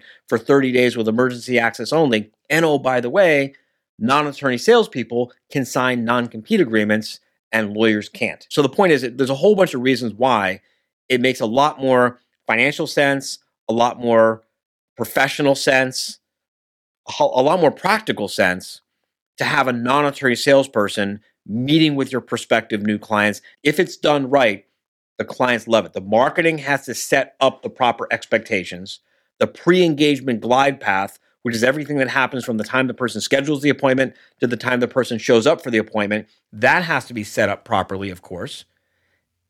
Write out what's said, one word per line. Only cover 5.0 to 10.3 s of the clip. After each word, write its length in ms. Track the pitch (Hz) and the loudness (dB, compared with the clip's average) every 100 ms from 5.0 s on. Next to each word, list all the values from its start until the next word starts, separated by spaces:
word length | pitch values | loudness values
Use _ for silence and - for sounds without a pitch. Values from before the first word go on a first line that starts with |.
| 113 120 120 _ _ | -6 -4 -4 _ _
can 140 | 143 127 | -6 -4
sign 400 | 135 127 123 117 | -2 0 0 0
non-compete 560 | 123 117 110 110 214 | 0 -2 -8 -2 0
agreements 580 | 117 110 107 107 107 - _ _ _ | 2 0 2 0 -4 -14 _ _ _
and 220 | 113 104 | -2 -2
lawyers 360 | 107 113 107 101 | 2 2 2 -4
can't. 380 | - 107 - - | -6 -6 -8 -6
So 120 | - | 0
the 60 | 143 | 0
point 240 | - 190 | 2 2
is 100 | 139 | 2
that 140 | 123 120 | 0 -4
there's 120 | 135 | -2
a 60 | 139 | 2
whole 180 | 185 196 | 2 4
bunch 180 | 180 131 | 2 0
of 60 | |
reasons 320 | 127 127 120 101 | -2 -2 -4 -2
why 460 | 131 | 0